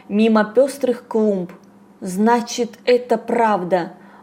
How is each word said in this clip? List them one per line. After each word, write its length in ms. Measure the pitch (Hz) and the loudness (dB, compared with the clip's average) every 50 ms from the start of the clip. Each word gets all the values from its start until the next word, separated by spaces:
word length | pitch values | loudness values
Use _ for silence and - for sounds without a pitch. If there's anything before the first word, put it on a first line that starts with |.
| - - | -10 -4
мимо 360 | 196 208 220 226 220 214 208 | 0 2 2 4 4 2 2
пёстрых 640 | 214 - 247 277 277 269 - - 254 233 226 - - | 2 2 2 2 2 0 -2 -2 -2 -2 -4 -6 -4
клумб. 420 | - 220 214 214 196 190 175 175 - - - - - - - - - - | -2 0 0 0 0 -2 -6 -8 -12 -20 -20 -20 -20 -20 -20 -20 -20 -14
Значит, 800 | - 190 180 190 214 226 240 240 226 - - - 240 233 - - - | -12 -8 -2 0 2 2 2 2 0 -4 -6 -6 -6 -6 -8 -4 0
это 340 | - 247 240 240 - 233 220 | 2 2 2 2 0 -2 -2
правда. 760 | 220 - 233 233 226 220 208 185 180 175 190 180 165 - - - - - - - | -2 -2 -2 0 2 2 0 -2 0 0 -2 -2 -2 -4 -10 -18 -20 -20 -20 -20